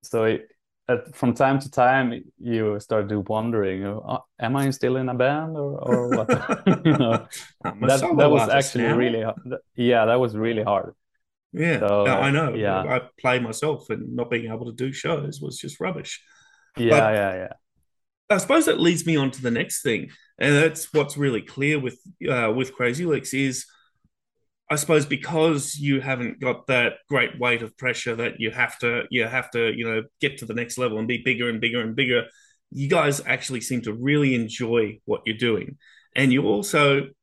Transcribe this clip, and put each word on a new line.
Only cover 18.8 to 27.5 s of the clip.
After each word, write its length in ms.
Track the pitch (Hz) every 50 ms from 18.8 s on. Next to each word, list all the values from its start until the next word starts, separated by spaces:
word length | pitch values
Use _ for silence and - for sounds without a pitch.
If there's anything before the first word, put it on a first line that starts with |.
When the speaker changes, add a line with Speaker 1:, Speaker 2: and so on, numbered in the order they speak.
| 160 175 175 156 -
Speaker 2:
me 120 | 170 165 147
on 140 | 135 135
to 100 | 123 -
the 100 | 127 123
next 300 | 117 117 123 120 - -
thing, 280 | - 135 117 92 71 - - - _ _ _ -
and 180 | - 139 147
that's 380 | 143 156 160 156 156 - - -
what's 240 | 151 143 147 - 143
really 240 | 143 139 123 107
clear 380 | - - - - 139 143 156 147
with, 200 | 131 123 - _ _ - - _ - -
uh, 240 | 139 123 117 110 127
with 180 | 127 131 - -
Crazy 300 | - 123 120 123 143 180
Licks 280 | 170 151 131 131 - -
is, 320 | 131 139 135 127 131 - - _ _ _ _ _ _ _ _ _ _ _ _ _ _ _ _ _ _ _ _
I 60 | 147
suppose, 300 | 147 - - 165 151 143
because 680 | 147 151 143 - - 170 160 156 165 160 143 139 - -
you 260 | 147 147 143 139 135
haven't 400 | 123 135 135 123 123 113 - -
got 260 | 127 127 123 123 - -
that 280 | 131 123 120 117 - - _ _
great 300 | 143 131 120 - - -
weight 220 | 120 123